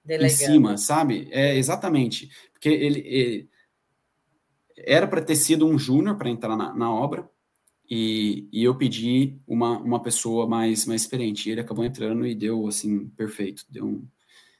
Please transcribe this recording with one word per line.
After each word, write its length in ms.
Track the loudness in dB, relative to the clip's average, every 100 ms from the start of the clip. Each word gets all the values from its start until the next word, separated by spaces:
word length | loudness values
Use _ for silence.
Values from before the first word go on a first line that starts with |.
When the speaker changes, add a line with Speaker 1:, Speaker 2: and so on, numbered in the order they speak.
| -8
Speaker 1:
em 40 |
Speaker 2:
Delegando. 240 | 0 2
Speaker 1:
cima, 440 | 4 6 6 6 2
sabe? 500 | 0 2 2 -2 -4
É, 260 | 0 2 2
exatamente. 720 | 0 -2 0 2 0 -4 -12 -20 -20
Porque 160 | _ 0
ele, 300 | 2 2 -2
ele 500 | -2 -2 0 -2 -10 _ _ _ _ _ _ _ _ _ _ _ _ -14
era 300 | 2 2 4
pra 140 | -2
ter 140 | 0 2
sido 300 | 4 4 4
um 140 | 4
júnior 360 | 4 2 2 -2
pra 140 | -4
entrar 260 | -4 -4 -4
na, 180 | -4 -2
na 180 | -2
obra, 340 | 0 -2 -4 -10 _ _ _ -20 _ _
e, 580 | -2 0 0 0 -2 -6
e 120 | 0
eu 120 | 2 2
pedi 640 | 0 0 0 2 2 -2 -4
uma, 320 | 0 0 0
uma 220 | 0 -2
pessoa 460 | 0 -2 0 0 0
mais, 380 | 0 0 0 0
mais 160 | -2
experiente. 480 | -2 -2 -4 -4 -6
E 40 |
ele 80 | -6
acabou 220 | -6 -4
entrando 440 | -4 -4 -4 -2 -2
e 80 | -4
deu, 320 | -4 -2 -2
assim, 400 | -4 -2 -4 -4
perfeito. 560 | -8 -8 -6 -8 -8 -16
Deu 180 | -10 -6
um, 200 | -8 -10 _ _ -20 _ _